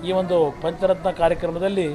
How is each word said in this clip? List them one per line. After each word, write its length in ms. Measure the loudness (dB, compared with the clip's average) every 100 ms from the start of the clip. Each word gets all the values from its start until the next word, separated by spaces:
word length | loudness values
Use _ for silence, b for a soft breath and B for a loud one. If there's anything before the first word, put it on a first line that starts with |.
| -4
ಈ 40 | -2
ಒಂದು 180 | 2 2 2 0 -6
ಪಂಚರತ್ನ 460 | 0 0 2 0 2
ಕಾರ್ಯಕ್ರಮದಲ್ಲಿ 680 | 2 2 -2 -2 -2 0 -2